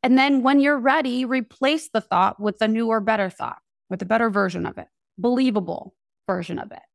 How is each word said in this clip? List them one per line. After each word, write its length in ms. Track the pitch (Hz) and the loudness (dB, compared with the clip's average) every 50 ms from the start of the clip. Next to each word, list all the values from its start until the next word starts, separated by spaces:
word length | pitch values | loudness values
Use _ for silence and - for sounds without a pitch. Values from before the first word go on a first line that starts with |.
| - | 4
And 120 | 254 254 | 4 4
then 280 | 262 262 285 285 262 240 | 4 4 4 2 2 4
when 160 | 269 277 285 | 4 4 4
you're 180 | 277 285 294 277 | 4 4 2 2
ready, 460 | 233 269 269 320 285 262 240 254 262 | 2 2 2 2 0 0 -2 -2 -2
replace 640 | 233 254 262 226 _ - _ 269 269 302 311 - - | -2 -2 -2 -4 _ -8 _ 0 0 0 0 -4 -4
the 120 | _ 226 | _ -4
thought 380 | - _ 190 175 185 196 - - | -2 _ 0 2 2 2 0 -2
with 240 | 208 208 196 - | -4 -4 -2 0
a 60 | 220 220 | 0 0
newer, 320 | 220 226 233 226 220 220 | 0 0 0 0 0 0
better 280 | 202 214 220 208 196 185 | 0 0 0 0 -2 -4
thought, 300 | - - - - - - _ _ _ _ _ _ | -6 -8 -10 -10 -10 -12 _ _ _ _ _ _
with 100 | 190 190 | -8 -8
a 20 | 196 | -2
better 260 | 180 220 226 233 226 | -2 0 0 0 0
version 360 | 196 202 196 185 180 180 170 | 2 0 0 0 -2 -4 -6
of 120 | 165 - - | -6 -8 -10
it, 80 | - _ _ _ _ _ _ - | -16 _ _ _ _ _ _ -4
believable 800 | 180 240 247 254 262 254 208 208 180 170 165 - - - _ _ _ _ _ _ _ - | -2 0 2 2 2 2 2 0 -2 -4 -8 -10 -10 -16 _ _ _ _ _ _ _ -4
version 320 | 190 180 170 - - - | -4 -4 -4 -8 -8 -10
of 100 | - - | -10 -12
it 120 | - - _ _ | -14 -20 _ _